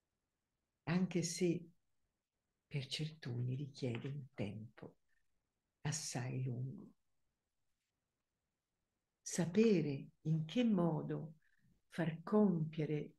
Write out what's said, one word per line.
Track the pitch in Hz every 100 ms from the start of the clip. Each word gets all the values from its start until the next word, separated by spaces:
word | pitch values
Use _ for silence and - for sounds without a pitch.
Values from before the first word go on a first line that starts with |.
| _ _ _ _ _ _ _ _
anche | - 175 180 180
se | 165 - 180 170 - - _ _ _ _ _ _ _ _ _
per | 147 127
certuni | - 156 - 139 120 123 131
richiede | 143 - 131 117 135
un | 147 135
tempo | - 104 104 110 - - - _ _ _ _ _ _ _ _
assai | 147 - - 135 123 131
lungo. | 131 120 131 139 - - _ _ _ _ _ _ _ _ _ _ _ _ _ _ _ _ _ _ _ _ _ _
Sapere | - - 165 190 226 185 147 139 - -
in | 156 160 156
che | 247
modo | 240 196 170 151 151 151 156 - _ _ _ _ _
far | - 160 156
compiere | - 214 208 165 156 - 151 151 -